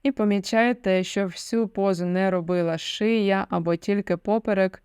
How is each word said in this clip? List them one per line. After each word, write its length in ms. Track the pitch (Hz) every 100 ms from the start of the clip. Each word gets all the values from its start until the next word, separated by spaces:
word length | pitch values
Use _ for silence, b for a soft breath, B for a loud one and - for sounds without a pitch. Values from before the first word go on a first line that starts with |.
і 80 | 277
помічайте, 920 | 262 208 202 190 226 240 247 196 185
що 220 | 185 - 190
всю 420 | - - 226 220
позу 380 | 202 196 175 180
не 260 | 180 190
робила 460 | 180 170 180 170 160
шия 720 | - - 214 226 196 190 190
або 260 | 175 170 170
тільки 420 | - 202 196 180
поперек. 680 | - 220 220 196 190 -